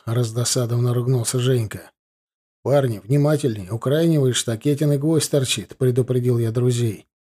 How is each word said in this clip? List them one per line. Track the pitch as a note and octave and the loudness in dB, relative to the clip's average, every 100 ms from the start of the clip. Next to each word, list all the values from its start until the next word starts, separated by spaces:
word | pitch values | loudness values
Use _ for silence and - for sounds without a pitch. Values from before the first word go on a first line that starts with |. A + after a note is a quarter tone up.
| - | -4
раздосадованно | A#2 A#2 A2 A#2+ C3 A#2 A#2+ B2 | -2 -2 -2 -2 -2 0 0 0
ругнулся | A#2+ A#2+ C3 A#2 B2+ | 0 0 0 0 0
Женька. | B2 B2+ G#2+ - - _ _ _ _ _ _ _ | 0 0 -2 -8 -16 _ _ _ _ _ _ _
«Парни, | A#2+ C#3+ C3 G#2 | 0 2 2 -2
внимательней, | G2 C#3+ C#3+ D3+ C#3+ A2 F#2 | 0 2 2 2 0 -4 -6
у | A2+ | -6
крайнего | C3 D3+ E3+ D#3 C3 | 0 2 2 2 2
из | A#2+ | 0
штакетины | - A2+ D3 C#3+ D3+ C#3+ | -2 -2 -2 0 2 0
гвоздь | D3+ D#3+ - | 2 0 0
торчит», — | D3 C3 - G2 - | 0 0 -4 -8 -2
предупредил | C3 B2 B2 B2+ B2 A#2+ | 0 2 0 0 0 0
я | A2+ | 0
друзей. | A#2 B2 A#2+ A#2 F#2 - _ _ | 0 0 0 -2 -4 -12 _ _